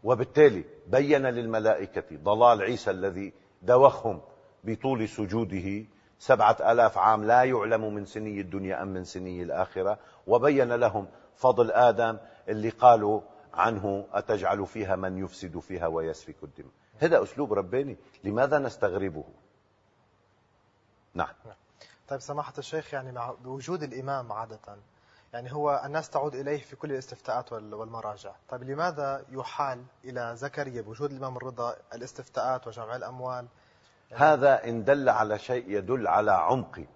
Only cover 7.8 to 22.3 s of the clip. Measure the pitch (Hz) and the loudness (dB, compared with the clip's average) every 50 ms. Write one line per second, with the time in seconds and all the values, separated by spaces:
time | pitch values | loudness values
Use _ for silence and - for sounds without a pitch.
7.8 | 110 107 104 104 101 95 - 107 107 107 104 98 98 90 85 98 95 92 92 65 | -2 -4 -6 -8 -10 -10 -10 -10 -10 -8 -8 -8 -8 -8 -8 -8 -6 -6 -6 -6
8.8 | 87 98 95 92 90 87 - 92 92 92 90 87 90 82 67 85 92 - - 95 | -6 -6 -8 -8 -10 -10 -12 -12 -10 -10 -8 -8 -8 -6 -2 -4 -4 -4 -4 -4
9.8 | 92 98 110 - - - _ _ _ 92 107 120 120 147 147 139 127 120 120 120 | -2 -2 -2 -4 -8 -20 _ _ _ 2 2 4 4 4 4 4 2 2 2 2
10.8 | 120 110 92 104 98 - - - - _ _ _ - 127 120 110 120 110 - 110 | 2 0 0 -2 -8 -8 -16 -20 -20 _ _ _ 2 4 6 6 4 4 6 6
11.8 | 123 120 110 107 117 113 113 104 - - - _ _ - 110 107 107 113 - - | 6 6 6 4 0 -2 -2 -6 -12 -20 -20 _ _ -8 -6 -4 -4 -4 -2 8
12.8 | 127 123 117 110 104 104 107 104 - - - - - _ - 85 90 113 113 101 | 8 8 8 8 6 0 0 -2 -4 -10 -20 -20 -20 _ -2 0 0 0 0 -2
13.8 | 95 101 98 98 101 - - 101 104 - 110 101 92 90 95 101 98 90 - 113 | -4 -4 -4 -4 -6 -4 -6 -6 -2 -2 -2 -2 0 -2 -2 -2 -4 -8 -8 -8
14.8 | 104 92 95 92 95 92 92 92 95 87 - - - 92 80 87 - _ 95 87 | -4 -4 -2 -2 -2 -6 -4 -6 -8 -8 -10 -12 -14 -12 -12 -12 -12 _ -8 -4
15.8 | 85 82 82 82 80 80 78 - - - 76 _ - 73 _ - 67 67 _ _ | -4 -2 -2 -2 -4 -4 -6 -8 -12 -20 -20 _ -18 -20 _ -20 -20 -20 _ _
16.8 | _ _ _ - 147 170 165 127 104 101 - 127 147 110 104 101 95 87 123 127 | _ _ _ -2 0 4 4 4 2 0 -4 -8 -4 -2 -2 -2 -2 -2 -4 -4
17.8 | 143 139 101 - _ _ _ _ - 98 104 117 131 139 147 147 139 123 - - | -4 -6 -10 -14 _ _ _ _ -8 -4 0 0 0 2 2 0 0 -2 -4 -2
18.8 | - 101 90 98 98 95 78 76 71 - - _ _ _ _ _ _ _ _ _ | -2 -2 0 -2 -4 -4 -6 -10 -14 -14 -20 _ _ _ _ _ _ _ _ _
19.8 | _ _ _ _ _ _ _ _ _ _ _ _ _ _ _ _ _ _ _ _ | _ _ _ _ _ _ _ _ _ _ _ _ _ _ _ _ _ _ _ _
20.8 | _ _ _ _ _ _ _ 90 80 - - _ _ 117 104 _ _ _ _ _ | _ _ _ _ _ _ _ -6 -6 -6 -8 _ _ -20 -20 _ _ _ _ _
21.8 | - _ _ _ _ _ 143 131 - - | -20 _ _ _ _ _ -10 -10 -8 -8